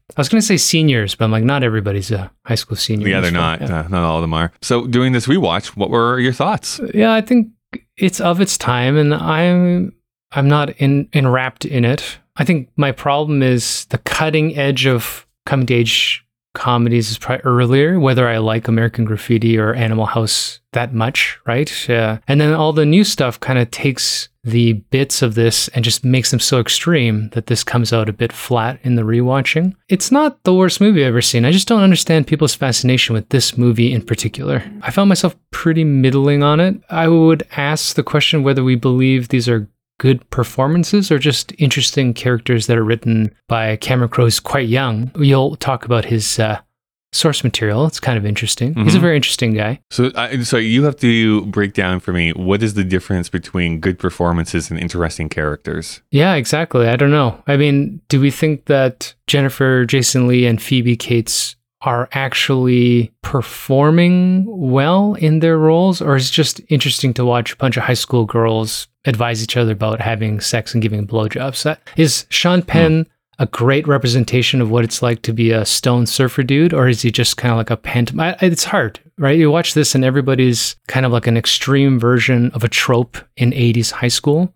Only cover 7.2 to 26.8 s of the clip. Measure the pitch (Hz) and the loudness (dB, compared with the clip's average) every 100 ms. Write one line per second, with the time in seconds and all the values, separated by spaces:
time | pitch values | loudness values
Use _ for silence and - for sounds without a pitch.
7.2 | 220 247 220 _ _ - _ - 190 - | 2 0 0 _ _ -20 _ -4 -2 0
8.2 | 180 175 190 - - 123 127 147 147 151 | -2 0 0 -2 -2 0 2 2 2 0
9.2 | 160 156 175 180 180 175 185 - _ _ | -2 0 2 2 2 0 -4 -10 _ _
10.2 | _ 139 139 147 139 - 139 143 - 147 | _ 0 2 2 0 0 0 0 0 0
11.2 | 131 127 127 - - 131 120 143 - - | 2 0 -2 -8 -4 0 0 0 -6 -16
12.2 | _ - 143 160 123 - 139 - 147 143 | _ -4 0 0 -2 -2 -2 -2 -2 0
13.2 | 151 143 131 123 - - - - - - | 0 0 2 0 -2 -8 -6 -6 -4 -4
14.2 | 156 156 156 143 139 131 135 123 - - | 0 0 0 0 -2 0 0 0 -2 -12
15.2 | _ _ - 139 123 120 117 - - - | _ _ -4 -2 2 2 2 0 -2 -4
16.2 | _ _ _ - 127 120 120 117 107 113 | _ _ _ -8 -2 0 2 0 -2 -6
17.2 | - 131 131 123 120 135 151 185 135 123 | -6 -4 0 2 2 2 2 2 2 2
18.2 | 120 113 110 113 113 113 113 120 110 107 | 2 0 0 -2 0 0 0 0 -2 -2
19.2 | - 113 113 110 107 120 113 110 107 117 | 0 0 2 2 0 0 0 0 -2 -2
20.2 | 107 - - - _ 120 120 113 113 - | -2 -2 -6 -12 _ -6 -4 -2 -2 -2
21.2 | - - - 120 151 - - 117 110 110 | -4 -4 -4 -2 -2 -6 -2 0 0 -4
22.2 | - 143 151 160 156 151 147 175 196 - | 0 2 2 2 0 2 4 4 2 0
23.2 | 127 - - 127 120 - 143 127 - - | -2 -4 -2 -2 -2 -2 -4 -2 -4 -6
24.2 | - _ 117 117 117 107 - 131 139 - | -10 _ -2 2 2 0 -2 -2 -2 -2
25.2 | 123 110 117 - - 127 117 - 123 131 | -2 2 0 0 -4 -2 -2 -2 0 0
26.2 | 117 123 - 127 113 - | 0 -2 0 0 0 -2